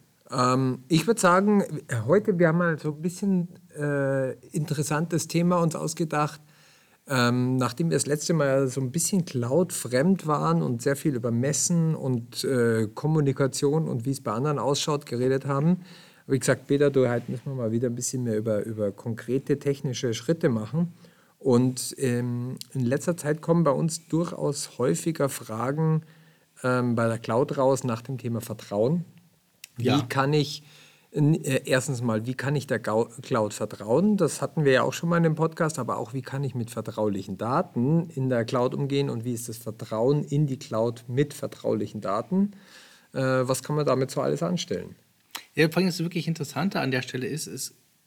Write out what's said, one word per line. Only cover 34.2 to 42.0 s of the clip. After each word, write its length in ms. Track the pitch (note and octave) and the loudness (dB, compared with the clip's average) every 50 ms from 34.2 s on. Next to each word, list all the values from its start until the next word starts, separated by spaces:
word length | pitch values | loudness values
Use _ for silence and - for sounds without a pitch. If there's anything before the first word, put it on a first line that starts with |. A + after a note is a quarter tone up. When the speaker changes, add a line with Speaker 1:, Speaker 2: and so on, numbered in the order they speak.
| E3+ C3+ - - | 2 0 0 -2
Speaker 1:
hatten 240 | - - - E3 D3+ | -6 -4 -2 2 4
wir 60 | C#3 | 6
ja 100 | C3 B2 | 6 6
auch 120 | A#2+ B2+ - | 4 2 0
schon 140 | - - E3+ | -2 -2 0
mal 100 | E3+ E3+ | 2 4
in 60 | E3+ | 4
dem 120 | D#3+ D#3 | 4 2
Podcast, 420 | D#3+ D#3+ E3 D#3+ - E3+ D#3 C3+ C3+ | 2 0 0 0 0 -2 -2 -2 -2
aber 200 | B2 A#2+ G#2 A2 | -4 -4 -4 -4
auch, 180 | B2 G#2+ A#2+ | -4 -6 -6
wie 80 | C#3 A#2+ | -8 -8
kann 200 | - - C#3 C#3+ | -8 -6 -6 -6
ich 120 | C3 G#2+ | -4 -4
mit 160 | A#2+ A2+ A2 | -4 -6 -6
vertraulichen 640 | - A#2 G#2+ - G#2+ - G#2+ G#2+ G2+ G2 F#2+ - F#2+ F#2 | -6 -8 -8 -6 -4 -2 0 0 0 -2 -4 -8 -8 -6
Daten 720 | - A2+ C3 D#3+ F#3+ - - B2 A#2+ C3+ D#3 E3+ E3 E3 | -4 -2 0 0 0 -2 -2 0 0 2 2 2 0 -2
in 180 | - C3+ C3 C3 | -4 -4 -2 0
der 140 | B2+ A#2 A2+ | 0 0 0
Cloud 300 | A#2 - B2+ B2 B2+ C#3 | 0 0 0 0 0 0
umgehen 380 | C#3 C#3+ C3+ C#3 C#3 C#3 C#3 | -2 -4 -2 0 -2 -2 -2
und 120 | B2 A2+ A2+ | -4 -6 -4
wie 100 | B2 A#2+ | -6 -6
ist 140 | A2+ A#2 A#2 | -6 -8 -10
das 100 | A2+ - | -12 -12
Vertrauen 640 | - A2+ - - G#2+ - A2 A2 A#2 C3 D3 D3 D3+ | -12 -12 -12 -12 -10 -6 -2 0 2 2 2 2 0
in 240 | - D3+ C#3+ D#3 C#3 | 0 0 2 2 0
die 100 | C3 B2+ | 0 -4
Cloud 480 | - - A#2+ A2 A2+ A#2+ A#2 - - - | -8 -6 -2 -2 -2 -2 -2 -6 -10 -4
mit 280 | B2 B2+ D3+ D3 - | 0 0 0 0 -2
vertraulichen 640 | - - - - - - A2+ A#2 A2 G#2+ G#2 - A2 | -8 -10 -10 -8 -6 -2 -2 0 0 -2 -4 -6 -6